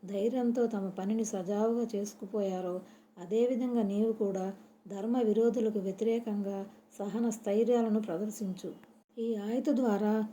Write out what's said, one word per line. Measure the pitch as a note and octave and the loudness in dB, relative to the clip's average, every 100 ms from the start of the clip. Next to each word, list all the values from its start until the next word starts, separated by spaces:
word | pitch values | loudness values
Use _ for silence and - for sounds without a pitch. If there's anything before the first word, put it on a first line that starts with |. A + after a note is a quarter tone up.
ధైర్యంతో | F#3 G3 A3 B3+ A#3+ A#3+ A#3 | -6 0 0 2 2 2 2
తమ | G#3+ G3 | 0 -4
పనిని | F#3 F#3+ A3 | -4 -2 -2
సజావుగా | A3 G3 F3+ G#3 A3 A#3 A#3 G3+ | -2 -2 -2 0 2 2 0 -2
చేసుకుపోయారో, | G#3 - G3+ G#3+ G3 F#3 F3+ F#3 F#3 - _ - | -6 -8 -6 -2 -2 -2 -4 -6 -8 -20 _ -18
అదేవిధంగా | F3 A3 B3 B3+ B3 A#3+ | -2 2 2 2 0 2
నీవు | G3+ G3+ A3 | 2 2 0
కూడా | A3 G3+ F#3+ F#3+ G3 - - - | 2 0 0 -4 -6 -16 -20 -12
ధర్మ | G3 A3 B3 | -6 -2 2
విరోధులకు | A3+ G#3 A#3 A#3+ A3 G#3+ | 4 4 4 4 0 0
వ్యతిరేకంగా | F#3+ F#3+ A3+ A3+ A#3 G3+ G3 G3 G3+ - _ - | -4 -2 0 0 0 -4 -2 -4 -8 -14 _ -8
సహన | G3+ G#3+ A#3 | -4 0 0
స్థైర్యాలను | G#3+ - G#3 A3+ A#3+ A3+ G#3+ | 0 0 2 4 4 4 2
ప్రదర్శించు. | G#3+ E3 G#3+ G#3+ G3 F#3 F3+ - - - _ - | 0 -4 -4 -4 -6 -6 -8 -12 -20 -20 _ -6
ఈ | A3+ G#3+ | -4 -2
ఆయత | G#3 A#3+ D4+ | -2 -2 2
ద్వారా | C4 A#3+ G3+ G#3 A3 G#3+ | 2 2 2 2 2 -2